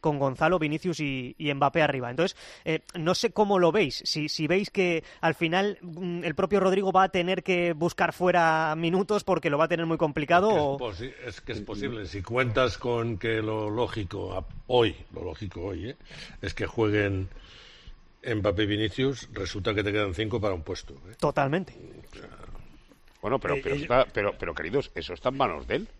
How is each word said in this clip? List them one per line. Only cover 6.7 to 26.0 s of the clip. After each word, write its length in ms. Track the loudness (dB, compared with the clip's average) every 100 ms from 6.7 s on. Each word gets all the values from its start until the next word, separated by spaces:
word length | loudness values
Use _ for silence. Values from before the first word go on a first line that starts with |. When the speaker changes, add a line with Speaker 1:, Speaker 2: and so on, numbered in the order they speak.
| 4 4
Speaker 1:
va 120 | 4
a 40 | 4
tener 340 | 2 0 0
que 300 | 0 2 2
buscar 400 | 2 -2 2 0
fuera 600 | 2 4 6 6 4 2 0
minutos 480 | 2 2 2 0
porque 260 | 2 0 2
lo 80 | 2
va 60 |
a 40 | 2
tener 180 | 2 0
muy 100 | 0
complicado, 500 | 0 0 4 4 6
Speaker 2:
Es 40 |
que 40 | 4
es 60 |
Speaker 1:
o 140 | 2 0
Speaker 2:
posi-, 360 | -6 -6 -12 -10 -12
es 120 | -12
que 120 | -8
es 80 | -8
posible. 460 | -8 -6 -6 -6 -8
Si 160 | -8
cuentas 560 | -4 0 2 2 2 0
con 400 | -2 -2 -2 -2
que 240 | -2 -2
lo 260 | -2 -2 -2
lógico 600 | -2 -2 -4 -6 -6 -6 -6
a-, 80 | -8 -12 2
hoy, 300 | 4 4 2 -14
lo 100 | -10
lógico 380 | -10 -8 -10 -8 -8
hoy, 240 | -6 -10
¿eh? 60 | -12 -18 -18 -16 -8
es 120 | -8
que 120 | -4 -4
jueguen 640 | 0 2 2 2 0 -4 -10 -18 -20 -20 -20 -20 -20 -20 _
Mbappé 400 | -4 0 2 2
y 20 | 2
Vinicius, 640 | 2 0 0 0 -2 -8
resulta 420 | -8 -6 -4 -2
que 80 | 0
te 100 | 0
quedan 220 | 0 0
cinco 260 | -2 -2 0
para 140 | -2
un 80 | -4
puesto, 320 | -6 -10 -10
¿eh? 200 | -18 -20 -4
Speaker 1:
Totalmente. 560 | -2 0 0 0 -4 -14 -20 -20 -20
Speaker 2:
O 20 | -18
sea, 120 | -18 -18 -16 -16 -16 -20 -20 -20 -20 _
Speaker 3:
Bueno, 160 | -2 -2
pero, 180 | 0 -2
Speaker 4:
Eh, 40 |
Speaker 3:
pero 120 | -2 -4
Speaker 4:
eh, 20 |
Speaker 3:
está, 240 | 2 2 4
pero, 200 | 2 -2 -2
pero, 160 | -6
queridos, 360 | -6 -2 -2 -4
eso 200 | -8 -8
está 140 | -4 -4
en 60 | 0
manos 300 | -2 -2 -2
de 100 | -4
él. 120 | -4 -16